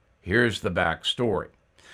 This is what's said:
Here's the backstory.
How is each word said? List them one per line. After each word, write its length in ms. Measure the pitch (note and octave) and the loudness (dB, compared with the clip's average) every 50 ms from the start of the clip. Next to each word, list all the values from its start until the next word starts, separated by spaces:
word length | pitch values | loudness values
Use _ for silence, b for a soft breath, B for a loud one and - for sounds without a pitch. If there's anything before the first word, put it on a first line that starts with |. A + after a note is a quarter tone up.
| _ _ _ _ | _ _ _ _
Here's 400 | _ F2+ F#2 A#2 B2 A#2 G2 - | _ 0 2 4 4 2 0 -2
the 100 | - G#2 | -4 -2
backstory. 760 | F2 F#2 F2+ E2+ D#2+ - - - - - B2 A2+ - D#2 - - - _ _ _ _ b b b | 0 2 0 0 0 -2 -2 -4 -2 0 0 0 0 -2 -4 -6 -14 _ _ _ _ b b b